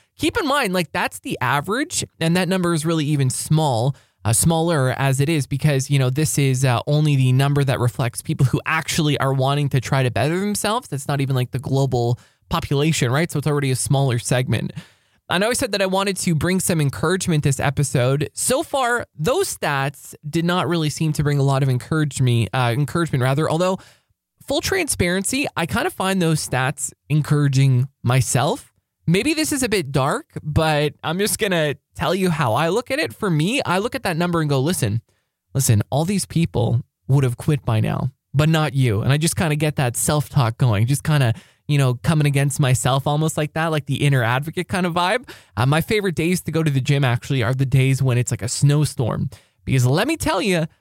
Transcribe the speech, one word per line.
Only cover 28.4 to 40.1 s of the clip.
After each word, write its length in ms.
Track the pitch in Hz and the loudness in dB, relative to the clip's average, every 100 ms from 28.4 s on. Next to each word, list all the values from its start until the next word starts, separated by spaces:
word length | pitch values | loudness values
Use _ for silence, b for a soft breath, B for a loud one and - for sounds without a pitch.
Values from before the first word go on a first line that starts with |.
| 139 254 - _ _ _ - | 0 -2 -8 _ _ _ 0
Maybe 260 | 180 240 | 2 2
this 180 | 311 302 | 0 0
is 120 | 294 | -2
a 40 | 247 | 0
bit 240 | 208 139 | 0 0
dark, 360 | 139 135 220 - - | 0 0 -2 -6 -12
but 500 | - 151 156 151 147 - | -4 0 2 2 0 -2
I'm 140 | 139 170 | -6 -2
just 220 | 208 - | -2 -2
gonna 360 | 208 175 151 135 _ - | 0 0 0 -4 _ -6
tell 180 | 151 | -2
you 160 | 190 185 | 0 0
how 240 | 156 135 | 0 0
I 160 | 113 165 | 0 0
look 220 | 202 254 | -2 -2
at 80 | 269 | -4
it. 140 | 330 | -4
For 180 | 110 208 | -4 -2
me, 280 | 156 165 269 - | 0 0 0 -2
I 140 | 180 | -2
look 160 | 226 180 | -2 -4
at 80 | |
that 120 | 202 160 | -4 -2
number 260 | 175 170 | -2 0
and 80 | 151 | 0
go, 120 | 139 | 0
"Listen, 400 | 135 190 110 110 - _ _ _ _ - | 0 0 -2 -2 -6 _ _ _ _ -2
listen, 260 | 135 107 - | 2 2 2
all 160 | 139 165 | -2 0
these 200 | 202 - | -2 -2
people 580 | 160 165 - 113 120 - _ - | -2 0 0 0 0 -4 _ 0
would 160 | 135 | 2
have 120 | 131 120 | 2 0
quit 300 | - 147 - | -2 -2 0
by 140 | 110 | 0
now, 320 | 110 - 131 - _ | 0 -2 -4 -8 _
but 160 | 139 156 | 0 2
not 280 | 160 156 135 | 2 2 2
you." 260 | 127 101 | 2 2
And 100 | 107 | 2
I 60 | 143 | 2
just 180 | 160 - | 0 0
kinda 200 | 170 147 | 0 0
get 200 | 151 151 | 0 0
that 200 | 127 117 | -2 0
self-talk 640 | - | 0